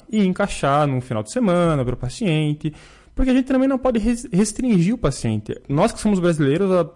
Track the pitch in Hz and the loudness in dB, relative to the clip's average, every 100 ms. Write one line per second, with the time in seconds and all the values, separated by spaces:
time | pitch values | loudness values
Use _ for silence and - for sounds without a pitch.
0 | - 214 185 185 202 - 143 143 147 127 | -4 0 2 2 -2 -2 0 2 2 -2
1 | 127 110 110 247 220 175 170 147 123 123 | -4 -6 -4 -2 0 2 2 0 -2 -4
2 | 127 - 208 156 151 147 156 - - - | -6 -4 -2 0 0 -2 -6 -10 -16 -20
3 | - - 262 254 262 262 269 269 262 226 | -10 -2 2 2 2 2 2 0 0 0
4 | 214 240 - 180 214 - 254 196 170 240 | 0 -2 -2 0 0 0 0 2 2 0
5 | 147 - 117 110 - - - 143 220 - | -2 -2 -2 -4 -4 -10 -4 0 0 0
6 | 214 196 175 160 139 156 196 185 170 | 0 2 2 2 2 2 2 0 -2